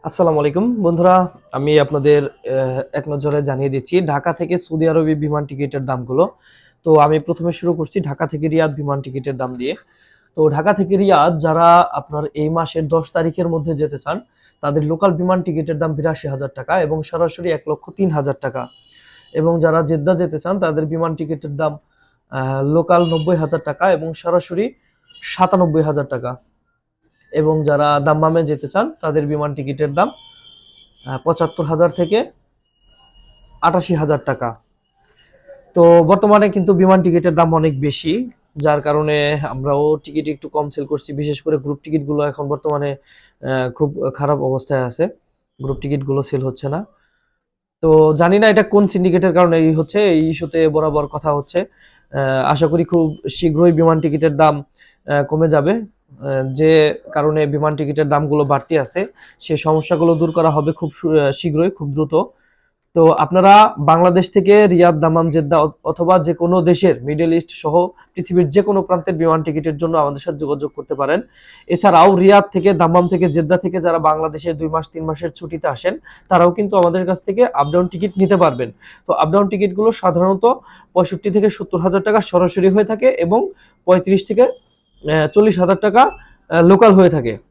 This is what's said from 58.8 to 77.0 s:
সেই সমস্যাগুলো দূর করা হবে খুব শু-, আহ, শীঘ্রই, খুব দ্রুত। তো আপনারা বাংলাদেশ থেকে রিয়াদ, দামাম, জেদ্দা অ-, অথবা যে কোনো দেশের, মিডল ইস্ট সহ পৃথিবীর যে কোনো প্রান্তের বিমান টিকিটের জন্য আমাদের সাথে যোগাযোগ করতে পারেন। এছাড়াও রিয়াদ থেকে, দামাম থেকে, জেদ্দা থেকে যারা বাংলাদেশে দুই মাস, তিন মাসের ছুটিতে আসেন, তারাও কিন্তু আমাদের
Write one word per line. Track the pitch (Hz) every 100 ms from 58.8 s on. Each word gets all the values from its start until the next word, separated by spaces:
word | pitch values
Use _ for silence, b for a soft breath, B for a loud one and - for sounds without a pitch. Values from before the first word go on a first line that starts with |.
| 131 175 196 b b b
সেই | - 156
সমস্যাগুলো | 156 156 151 165 170 160
দূর | 165
করা | 160 160
হবে | 147 147
খুব | 151 160
শু-, | - 165 156
আহ, | 139
শীঘ্রই, | 135 175 147 175
খুব | 196 147
দ্রুত। | 143 156 156 226 _ _ _ _ _ _ 170
তো | 160
আপনারা | - 151 185 185 202 214 -
বাংলাদেশ | 147 160 180 180 180
থেকে | 202 185 208 208
রিয়াদ, | 175 175 156
দামাম, | 160 165 165
জেদ্দা | 156 143 160
অ-, | 151 -
অথবা | - 156 170 185
যে | 156
কোনো | 175 170 185
দেশের, | 170 175 190 120
মিডল | 127 151 165
ইস্ট | 165 170
সহ | - 156 165 180
পৃথিবীর | - _ - 175 180 170
যে | 160
কোনো | 196 196
প্রান্তের | 190 180 160 165
বিমান | 165 160
টিকিটের | 156 151 156 147
জন্য | 165 160
আমাদের | 143 139
সাথে | 175 147
যোগাযোগ | 147 143 147 -
করতে | 135 139
পারেন। | 139 175 - b b b b
এছাড়াও | 175 202 170 175 190
রিয়াদ | 190 202 196
থেকে, | 190 180
দামাম | 175 165 180 180
থেকে, | 175 180
জেদ্দা | 147 156 180
থেকে | 190 185
যারা | 170 165
বাংলাদেশে | 156 156 160 151 165
দুই | 156 160
মাস, | 160 156
তিন | 165 160
মাসের | 151 170
ছুটিতে | - 160 160 160
আসেন, | 131 180 208 B B B
তারাও | 180 175
কিন্তু | 175 202 196
আমাদের | 175 175